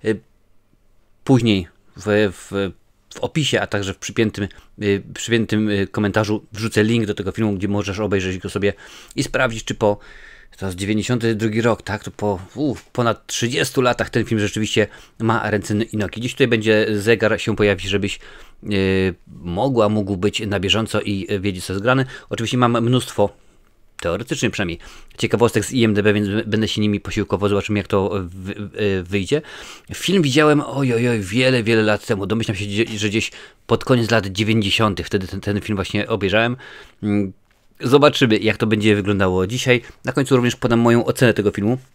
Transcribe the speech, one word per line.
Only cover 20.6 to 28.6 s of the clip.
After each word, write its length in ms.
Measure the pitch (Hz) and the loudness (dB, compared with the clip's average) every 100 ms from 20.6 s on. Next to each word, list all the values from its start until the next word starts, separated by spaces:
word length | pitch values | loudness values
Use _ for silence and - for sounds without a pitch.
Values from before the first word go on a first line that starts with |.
| 92 98 110 107 | 0 -2 0 -2
i, 320 | 104 98 95 | -2 -4 -4
y, 60 | 101 | -2
wiedzieć, 260 | 98 90 - | -2 -4 -6
co 80 | |
jest 100 | 95 | -2
grane. 220 | 110 131 127 - - | 0 0 0 -8 -10
Oczywiście 280 | - 113 123 | -6 -4 0
mam 240 | 123 117 | 2 2
mnóstwo, 480 | 117 127 117 - 101 - _ _ _ _ _ - | 2 0 0 -2 -2 -2 _ _ _ _ _ -8
teoretycznie 500 | 87 85 120 151 117 | -6 -6 -6 -2 -2
przynajmniej, 300 | - 92 82 - - - - | -2 -6 -6 -14 -20 -20 -6
ciekawostek 480 | - 107 117 113 101 | -2 2 2 2 -2
z 60 | |
I 120 | 127 | 2
M 100 | 113 | 2
D 100 | 104 | 4
B, 100 | 104 | 2
więc 140 | 104 104 | 2 0
b-, 160 | 107 110 | -2 -2
będę 220 | 107 107 | -2 -2
się 140 | - | 0
nimi 180 | 104 104 | 0 -2
posiłkował, 500 | - 107 98 95 104 | -4 -4 -2 0 0
zobaczymy, 300 | 101 - 104 | 0 0 -2
jak 80 | 92 | 0
to 220 | 101 98 | 0 0
w-, 200 | 98 90 | -2 -6
w-, 720 | 92 92 104 | -10 -12 -10